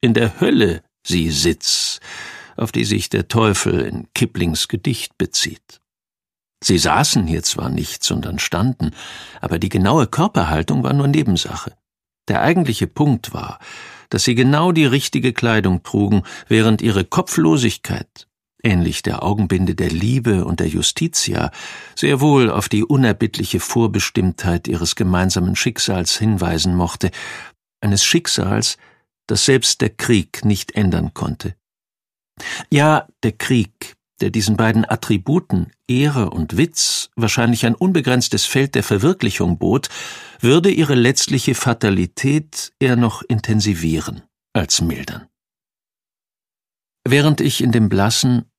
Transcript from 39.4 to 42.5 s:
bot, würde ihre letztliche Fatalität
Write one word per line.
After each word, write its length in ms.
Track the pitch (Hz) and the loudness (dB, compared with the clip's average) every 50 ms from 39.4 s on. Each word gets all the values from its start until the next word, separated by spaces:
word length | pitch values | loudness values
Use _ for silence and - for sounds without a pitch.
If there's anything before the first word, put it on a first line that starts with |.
| 87 87 87 - | 0 0 0 0
bot, 320 | - 87 104 139 - - - - - - - - - - - - | 0 0 0 0 -2 -4 -12 -12 -14 -14 -16 -18 -20 -20 -14 -2
würde 300 | - 120 135 170 170 202 | 2 4 4 6 6 4
ihre 260 | 185 - 165 143 143 | 2 2 2 2 4
letztliche 600 | 123 117 120 139 - - - 143 131 - - 131 | 4 4 4 2 2 -2 0 -2 -2 0 0 -2
Fatalität 1160 | - - 131 117 - - 107 98 90 90 90 _ - - 135 139 156 151 - | 0 0 -2 -2 2 2 0 2 2 0 -2 _ -4 -2 0 0 0 -2 -4